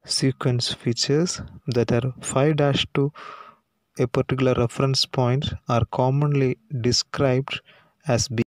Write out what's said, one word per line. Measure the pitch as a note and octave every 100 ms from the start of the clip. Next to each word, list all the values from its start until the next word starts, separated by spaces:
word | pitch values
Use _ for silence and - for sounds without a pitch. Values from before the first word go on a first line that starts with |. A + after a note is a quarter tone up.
Sequence | - - C3+ - C3+ B2 -
features | - B2 A#2 - C#3+ F3 - - - -
that | A#2+ A2+
are | A#2+ B2+ -
five | - C3 D3 D3+
dash | C#3+ C3+ -
to | C#3+ C#3+ - - - - _ _ _ _ -
a | B2+
particular | C#3 - C3 B2+
reference | B2 A#2+ - C#3 C3
point | - - B2 C3 D3+ - -
are | A#2+ -
commonly | - B2+ C#3 D3 C#3+ C3 B2+ _ C3
described | A#2 A#2+ - - C#3 B2+ C#3 - _ - _ _ -
as | A#2 -
being | A#2